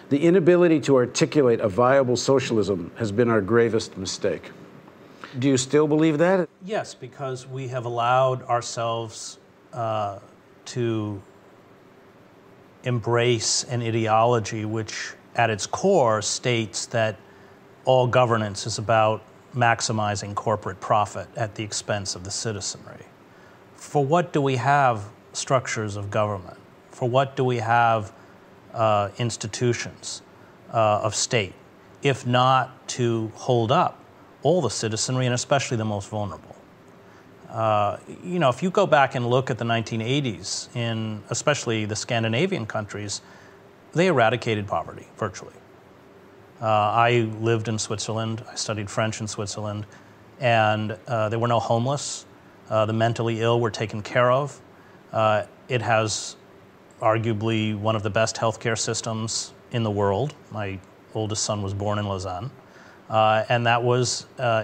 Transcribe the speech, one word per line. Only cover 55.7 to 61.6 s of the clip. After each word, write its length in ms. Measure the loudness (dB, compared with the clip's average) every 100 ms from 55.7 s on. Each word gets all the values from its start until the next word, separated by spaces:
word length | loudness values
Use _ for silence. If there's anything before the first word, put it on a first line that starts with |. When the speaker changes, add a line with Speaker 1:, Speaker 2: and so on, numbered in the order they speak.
| -2
Speaker 2:
has 540 | 2 2 2 -4 -8 -14 -20 -20 -20 -20 -20 -2
arguably 760 | 0 2 0 -2 0 0 0 -2
one 200 | -2 0
of 80 |
the 60 | 0
best 260 | 0 0 0
healthcare 420 | -2 -2 -4 -2
systems 720 | -2 -4 -4 -6 -4 -6 -8 -14 -6
in 100 | -2
the 80 | -2
world. 440 | 0 2 2 -2 -6 -14
My 260 | -8 -8 -8 -14 -20 -12
oldest 280 | -6 -4 -4
son 200 | -2 -2